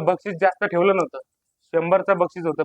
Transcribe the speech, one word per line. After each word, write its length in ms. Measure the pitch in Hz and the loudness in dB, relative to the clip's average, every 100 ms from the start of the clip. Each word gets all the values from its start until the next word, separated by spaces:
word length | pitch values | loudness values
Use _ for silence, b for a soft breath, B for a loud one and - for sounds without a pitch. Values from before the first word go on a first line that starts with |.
| 165 | 4
बक्षीस 280 | 180 208 165 | -2 -4 0
जास्त 240 | 185 - | 0 0
ठेवलं 320 | 208 170 196 190 | -2 2 2 2
नव्हतं. 220 | 147 131 - _ _ _ - | -2 -6 -18 _ _ _ -4
शंभरचं 460 | 165 170 190 190 180 | -2 2 0 2 0
बक्षीस 260 | 175 180 165 | 0 -2 -6
होतं 160 | 147 | -4